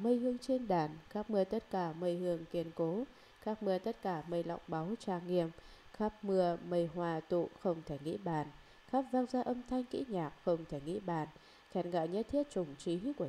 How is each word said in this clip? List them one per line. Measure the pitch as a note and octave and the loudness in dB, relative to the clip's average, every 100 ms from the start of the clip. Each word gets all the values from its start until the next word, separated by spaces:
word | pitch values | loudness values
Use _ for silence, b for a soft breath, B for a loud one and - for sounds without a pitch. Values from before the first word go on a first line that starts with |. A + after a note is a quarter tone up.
mây | A3 B3 | 2 4
hương | B3+ B3 | 2 0
trên | - C4 A#3 | 0 0 2
đàn, | F3 D3+ D#3 - | 2 2 -2 -8
khắp | G#3 G#3+ | -6 0
mưa | G#3 | 2
tất | F#3+ A3 - | 4 0 -2
cả | F#3 E3+ D#3 | 0 0 0
mây | F3+ F3 | 0 0
hương | F3+ E3+ E3 | 0 0 -2
kiên | F3 E3 | -4 -4
cố, | D#3+ E3 F#3+ C#4 B B B | 0 0 0 -4 B B B
khắp | G#3+ G#3+ | -6 -2
mưa | G3+ F#3 | 0 0
tất | G#3 A#3 | -2 -4
cả | G3 E3+ E3 | -2 -2 -2
mây | E3+ | -2
lọng | E3+ E3+ - | -2 -4 -4
báu | E3 E3 A#3 | -4 -2 -4
trang | - F3 F3 | -2 -2 0
nghiêm, | F3+ E3 - B B B | 2 2 -2 B B B
khắp | - G#3+ - | -2 -2 -2
mưa | G3+ F#3+ F3 E3+ F3 | 2 4 4 2 0
mây | F3 E3+ | 2 2
hoa | E3+ E3+ D#3+ | 0 0 0
tụ | - F3 D#3+ - | 2 2 2 0
không | G3 E3 D3+ | 0 0 -2
thể | C#3+ | -6
nghĩ | D3 G3+ | -4 -4
bàn, | F#3 D#3 D3 - B B B | 0 0 -2 -6 B B B
khắp | C4 B3+ | 0 2
vang | B3+ B3 | 0 2
ra | B3+ | 0
âm | - B3 - | 0 -2 -2
thanh | B3+ | -2
kỹ | B3 - C4+ | -2 -4 -2
nhạc | F#3+ D#3 - | -2 -2 -2
không | - E3 D#3+ | 0 0 0
thể | C#3+ | -6
nghĩ | C#3+ G3 | -4 -4
bàn, | F#3 E3 D3+ - B B B | -2 -2 -2 -8 B B B
khen | F#3+ F3 | -2 0
ngợi | F3 D#3+ | 0 2
nhất | F#3+ A3+ | 0 0
thiết | C#4+ C#4+ | 0 0
chủng | G3 D#3+ C#3 | 0 -4 -4
trí | F3+ F3 A#3 | -2 -2 0
của | C#4+ | -2